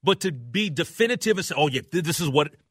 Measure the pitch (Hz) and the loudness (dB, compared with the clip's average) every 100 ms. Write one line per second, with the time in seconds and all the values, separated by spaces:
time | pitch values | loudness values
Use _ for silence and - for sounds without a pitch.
0 | 147 196 190 139 120 147 208 143 165 - | 2 2 0 -6 -6 -2 -2 -2 -4 0
1 | 226 247 220 196 - - 151 131 - 170 | 0 2 0 0 -2 0 0 0 -2 -2
2 | 160 165 165 135 147 _ _ | -2 -2 2 2 2 _ _